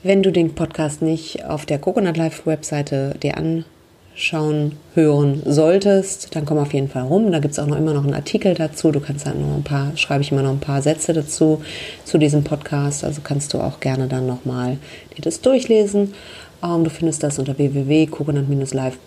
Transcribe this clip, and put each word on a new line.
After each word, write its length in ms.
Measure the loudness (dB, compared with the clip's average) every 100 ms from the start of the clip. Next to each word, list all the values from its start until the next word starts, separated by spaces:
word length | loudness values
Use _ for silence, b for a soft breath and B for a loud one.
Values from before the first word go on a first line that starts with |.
Wenn 200 | 4 4
du 100 | 4
den 220 | 4 2
Podcast 480 | 0 -6 -2 -4 -2
nicht 420 | -2 -2 -6 -12
auf 220 | -8 -8 -4
der 120 | -2
Coconut 380 | 0 0 0 0
Life 300 | -2 -2 -4
Webseite 680 | -4 -2 -4 -2 -2 -2 -2
dir 120 | -4 -2
anschauen, 1400 | -2 -2 -6 _ _ _ _ -8 -4 -2 0 0 0 -4 -4
hören 480 | 4 4 6 4 2
solltest, 920 | 2 4 6 6 6 4 2 -8 -8
dann 120 | -6 -2
komm 120 | 0
auf 140 | 0
jeden 160 | 0 -2
Fall 140 | -4
rum. 300 | 0 2 4
Da 80 | 2
gibt's 180 | 0 -2
auch 80 | -2
noch 100 | 0
immer 160 | 0
noch 120 | 0
einen 100 | 0
Artikel 400 | -2 -2 0 0
dazu. 380 | 0 -2 0 0
Du 80 | 0
kannst 260 | -2 -6 -4
dann 160 | -4
noch 140 | -2 -2
ein 80 |
paar, 320 | -2 -2 -2 -4
schreibe 260 | -2 -2
ich 100 | 0
immer 100 | 0
noch 100 | 0
ein 80 | -2
paar 200 | -2 0
Sätze 300 | 0 0 0
dazu, 500 | -2 -2 2 2 2 B B B B
zu 120 | 0 2
diesem 280 | 4 2
Podcast. 600 | 0 -4 -4 -2 -2 -2
Also 160 | -6 -6
kannst 300 | -4 -4 -2
du 60 | -4
auch 220 | -4 -4
gerne 260 | -4 -2 -2
dann 200 | -2 -2
nochmal 520 | -4 -6 -4 -4 -4 B B B -6
dir 60 |
das 200 | -6 0
durchlesen. 720 | 2 2 4 4 4 2 0 B B B B -8
Ähm, 220 | -2 0
du 60 | 0
findest 320 | 0 -2 0
das 160 | -2 -2
unter 200 | -4 0
w 160 | 0
w 140 | 0 2
w 180 | 2 2
coconut 680 | 0 -2 0 0 0 -2
life 260 | -2 -4 -6